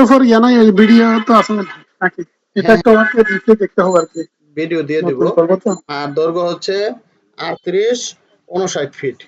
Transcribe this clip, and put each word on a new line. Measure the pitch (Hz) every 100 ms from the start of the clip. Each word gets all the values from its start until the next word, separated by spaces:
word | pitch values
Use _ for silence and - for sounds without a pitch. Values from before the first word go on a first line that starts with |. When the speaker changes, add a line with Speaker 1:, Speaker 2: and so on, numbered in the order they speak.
| 233
Speaker 1:
উপর | 262
ইয়া | 247 226
নাই, | 247 240
ওই | 220
ভিডিও | 190 214 233 226 226 220
তো | 220
আছে | 202
নাকি? | 208 185 - _ - 185 - 170 _ _ -
এটা | -
Speaker 2:
হ্যাঁ। | 220
Speaker 1:
একটা | 240
আমাকে | 220 220 240
দিতে | 202 196 - 220
দেখতে | 185 -
হবে | 180 175
আর | 165
কি। | 165 156 _ 151 147
Speaker 2:
ভিডিও | 165 165 143
দিয়ে | 156
দিব। | 175 127
Speaker 1:
নতুন | 180 170
করবো | 165 185
তো। | 208 180 -
Speaker 2:
আর | 143 147 147
দৈর্ঘ্য | 165 175 175
হচ্ছে | 165 - 196 214 247 _ _ _ -
আটত্রিশ | 160 165 180 185 226 240 - - _ _ -
ঊনষাট | 180 185 170 139
ফিট। | - 135 120